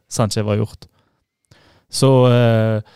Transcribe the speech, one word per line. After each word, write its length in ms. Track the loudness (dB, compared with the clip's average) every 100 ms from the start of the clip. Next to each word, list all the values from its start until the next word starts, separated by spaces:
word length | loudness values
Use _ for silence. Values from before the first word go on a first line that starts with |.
| _
Sanchez 340 | -6 -4 -4
har 120 | -4 -4
gjort. 300 | -6 -10 -20 _ _ _ _ _ _ _ _ _ _
Så, 200 | -2 2 4 2
eh, 480 | 2 2 0 0 -4 -8